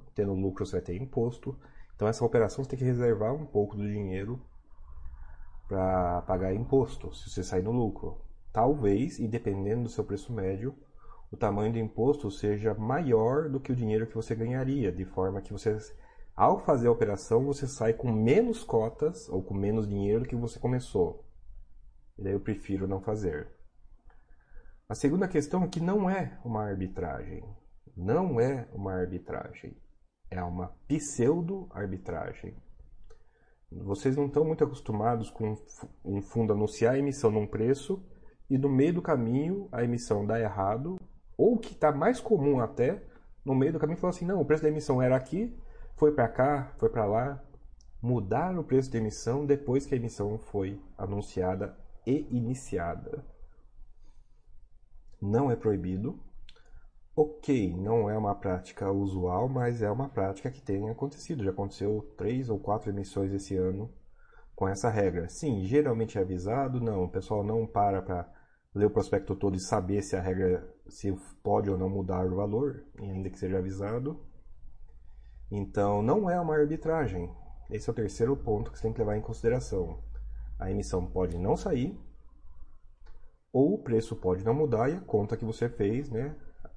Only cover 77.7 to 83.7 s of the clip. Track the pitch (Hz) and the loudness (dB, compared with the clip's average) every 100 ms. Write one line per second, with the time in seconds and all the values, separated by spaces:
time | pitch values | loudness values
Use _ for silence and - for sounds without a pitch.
77.7 | 107 - 113 104 - 113 135 - 104 113 | -8 -4 -2 -2 2 2 2 0 0 -2
78.7 | - 113 110 107 107 107 113 117 123 123 | -4 -4 0 0 0 -4 0 2 2 0
79.7 | 98 82 - - - - - - - 92 | -2 -2 -6 -8 -8 -8 -8 -8 -4 -2
80.7 | 101 101 92 90 92 90 85 95 160 202 | -2 0 -2 0 0 0 0 0 0 0
81.7 | 139 139 202 - - - - - - - | 0 -2 -4 -14 -18 -20 -16 -14 -12 -12
82.7 | - - - - - - - _ 127 143 | -14 -18 -18 -14 -14 -14 -20 _ 4 4